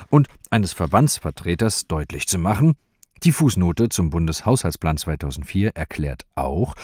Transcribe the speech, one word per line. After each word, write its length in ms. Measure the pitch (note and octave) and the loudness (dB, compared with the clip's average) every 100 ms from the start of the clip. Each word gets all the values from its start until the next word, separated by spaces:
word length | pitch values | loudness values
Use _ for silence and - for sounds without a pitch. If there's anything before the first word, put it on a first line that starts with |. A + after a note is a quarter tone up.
| - | 2
und 160 | D3 C#3 - - | 4 2 -4 -2
eines 220 | A2+ F#2+ | 0 0
Verbandsvertreters 1120 | - D#2+ G#2 D3 - E2 - E2+ E2+ A2+ - - | -2 2 4 2 0 -6 -6 -4 0 0 -2 -4
deutlich 400 | D#2+ D2 C#2+ - | -6 -6 -8 -4
zu 140 | F2+ | -2
machen. 340 | F2+ F#2+ D#3 D3 _ _ _ - | 0 4 4 2 _ _ _ 0
Die 100 | E3+ | 0
Fußnote 580 | C#3+ D3 F#2 F2 E2 A#2 | 4 2 4 2 2 0
zum 180 | - E2 | 2 0
Bundeshaushaltsplan 880 | E2 E2 D#2 - B2+ F2 - E2 D2+ | 0 0 -2 0 0 0 -4 -2 -2
zweitausendvier 760 | - D2+ C#2+ C#2 C#2+ F#2+ G#2+ | -4 -6 -6 -8 -6 -2 -2
erklärt 500 | - D2+ - D2 B1 - | -2 -10 -6 -6 -6 -12
auch, 400 | - C2+ D#2 B2 - | -6 -4 -2 -4 -6